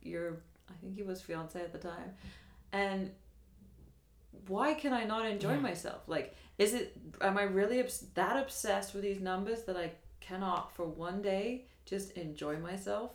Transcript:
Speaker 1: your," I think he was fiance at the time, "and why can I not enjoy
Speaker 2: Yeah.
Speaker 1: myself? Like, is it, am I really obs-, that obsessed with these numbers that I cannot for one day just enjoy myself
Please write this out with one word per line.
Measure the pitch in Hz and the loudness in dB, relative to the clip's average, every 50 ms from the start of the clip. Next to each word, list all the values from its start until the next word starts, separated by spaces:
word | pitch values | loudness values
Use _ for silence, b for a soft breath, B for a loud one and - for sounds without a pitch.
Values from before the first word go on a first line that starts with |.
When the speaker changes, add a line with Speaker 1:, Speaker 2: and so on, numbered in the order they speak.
Speaker 1:
your," | - 165 170 170 170 170 165 165 - - - - - - | -10 -6 -4 -2 -2 -4 -4 -6 -10 -16 -20 -20 -20 -18
I | 185 165 | -16 -12
think | 190 190 190 | -10 -10 -8
he | 208 202 | -6 -4
was | 190 185 185 | -4 -4 -6
fiance | - - 165 160 160 160 - 180 | -6 -6 -4 -4 -4 -6 -6 -8
at | 175 170 | -8 -6
the | 170 151 | -8 -8
time, | - 175 170 175 170 185 190 b b b b b b b b b b - - | -8 -8 -8 -8 -10 -12 -12 b b b b b b b b b b -4 0
"and | 196 202 196 190 190 185 - - - - - - - - - - - - - - - - - - - _ _ - - - - - - 208 190 | 2 2 2 2 0 -2 -4 -6 -12 -20 -20 -20 -20 -20 -20 -20 -20 -20 -20 -20 -20 -20 -20 -20 -20 _ _ -20 -20 -20 -20 -20 -16 -6 -4
why | 190 202 262 302 302 | 0 2 4 4 2
can | 302 - 285 254 | 2 2 2 2
I | 240 226 | 2 2
not | 208 220 226 226 | 2 0 0 0
enjoy | 220 208 202 - - 262 | 0 0 0 2 2 4
Speaker 2:
Yeah. | 285 | 4
Speaker 1:
myself? | 277 214 170 165 - - - - - - | 2 0 0 -2 -4 -6 -8 -8 -6 -2
Like, | 160 151 - - b b b b b - | -2 -2 -2 -2 b b b b b 4
is | 208 208 240 | 6 6 6
it, | 247 - - - - - 160 - - | 2 0 -2 -6 -12 -14 -14 -4 2
am | - 196 190 202 | 4 4 6 6
I | 202 | 4
really | 196 185 190 202 214 247 254 | 4 6 6 6 6 6 4
obs-, | 247 247 - - - - - | 4 2 0 -6 -8 -4 0
that | - 185 - 247 277 | 2 4 4 4 2
obsessed | - - - - - 214 196 196 196 - - | 2 0 -2 -2 2 4 4 4 2 -2 -4
with | 202 202 | -2 0
these | 202 196 190 | 0 0 0
numbers | 190 185 185 185 202 220 226 226 - | 0 0 0 0 0 0 -2 -2 -2
that | - 180 180 | -2 -2 0
I | 170 165 170 - - - - - | -2 -2 -4 -8 -16 -20 -18 -16
cannot | - - 185 185 196 185 175 170 - - - | -10 -6 -4 -2 0 2 2 0 0 -4 -4
for | - 170 | -4 -4
one | 160 151 160 165 180 190 202 | -2 -2 -4 -4 -2 -2 0
day | 202 - 196 196 214 240 254 254 b b b b b | 2 2 2 4 2 0 -2 -4 b b b b b
just | - 190 196 190 - | -4 -4 -4 -4 -4
enjoy | - 175 170 156 151 - 151 147 151 160 | -6 -6 -6 -6 -4 -4 -2 -2 -2 -2
myself | 165 170 190 196 190 196 208 208 233 247 - | -2 -2 -4 -4 -2 -2 0 0 -2 -4 -8